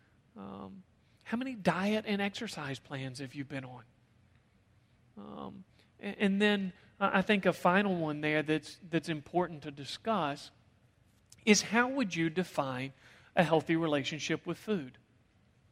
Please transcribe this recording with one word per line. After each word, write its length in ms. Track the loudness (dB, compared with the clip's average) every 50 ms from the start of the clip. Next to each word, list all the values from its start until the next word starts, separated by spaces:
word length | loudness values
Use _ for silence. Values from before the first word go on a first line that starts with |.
| _ _ _ _ _ _ -18
Um, 460 | -16 -14 -14 -12 -12 -14 -14 -16 -18 -20 _ _ _ _ _ _ _
how 160 | -10 -6 -6 -4
many 160 | -4 -6 -6
diet 500 | 0 0 0 2 2 0 0 0 -2 -2
and 140 | -2 -2 -2
exercise 580 | -2 -2 -4 -6 -10 -8 -8 -8 -6 -6 -6 -8
plans 420 | _ -10 -8 -8 -8 -8 -8 -10
have 140 | -10 -10 -10
you 100 | -10 -10
been 200 | -8 -8 -10 -10
on? 180 | -10 -16 -16 -18 _ _ _ _ _ _ _ _ _ _ _ _ _ _ _ _ _ _ _ _ _ _ _ _ _ -20
Um, 480 | -18 -16 -14 -12 -12 -12 -12 -14 -16 -20 _ _ _ -20 _ _ -12
a-, 200 | -10 -8 -4 0
and 200 | 2 2 4 4
then, 320 | 4 4 4 2 0 -4 -6 -10 -20 -16 _ 0
uh, 100 | 0 2 4
I 80 | 4
think 240 | 4 4 2 4 4
a 80 | 2 2
final 420 | 4 4 4 6 6 4 2 0
one 240 | 0 0 -2 -2 -2
there 220 | 0 2 2 2
that's, 340 | 2 2 2 0 0 -4 -18 -18 -10 -2
that's 180 | -2 -2 0 0
important 540 | -6 -6 -4 -2 0 0 0 0 -4 -10
to 80 | -10 -12
discuss 800 | -10 -10 -10 -10 -10 -8 -4 -2 0 0 0 0 -2 -4 -8 -18 _ _ _ _ _ _ _ _ _ _ _ _ _ _ _ _ -14 -2 6
is 160 | 6 6 6
how 260 | 6 2 2 2 2 2
would 260 | 2 0 -2 0 0
you 140 | 0 0 0
define 640 | 2 0 -4 -2 0 -2 -2 0 -2 -4 -6 -8 -8 _ -20 -20 -20 -20 -14 -2 4
a 80 | 4
healthy 340 | 4 6 6 2 4 4 2
relationship 680 | 2 2 2 2 2 0 -2 -4 -4 -2 -2 -4 -4 -2
with 140 | -6 -8 -8
food? 400 | -4 -4 -2 -2 -4 -8 -14 -20 _ _ _ _ _ _ _ _ _ _ _ _ _ _